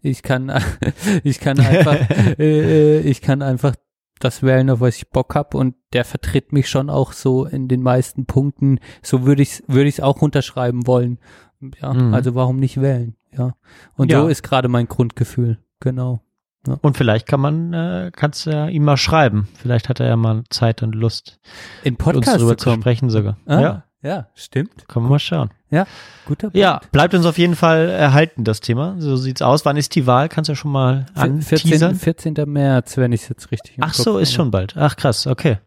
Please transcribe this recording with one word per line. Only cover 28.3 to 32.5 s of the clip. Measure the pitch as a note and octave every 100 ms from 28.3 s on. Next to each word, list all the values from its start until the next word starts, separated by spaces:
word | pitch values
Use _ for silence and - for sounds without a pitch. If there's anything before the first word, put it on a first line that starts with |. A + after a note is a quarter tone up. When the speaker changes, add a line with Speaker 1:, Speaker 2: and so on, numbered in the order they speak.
| -
Speaker 2:
das | A2+ G#2+
Thema. | - A#2 D#3 F#3+
So | D#3 C3
sieht's | C3 B2+
aus. | B2 C#3+
Wann | D#3 D3
ist | D3 -
die | B2+
Wahl? | B2 D#3
Kannst | - D#3
du |
ja | C#3+
schon | D3+
mal | C#3 B2+ C3+ C3
Speaker 1:
Vier-, | - C3 C#3+
vierzehnten, | D3+ D#3 E3
Speaker 2:
anteasern? | D#3+ E3 F#3
Speaker 1:
vierzehnter | - E3 D#3+ D3+
März, | D3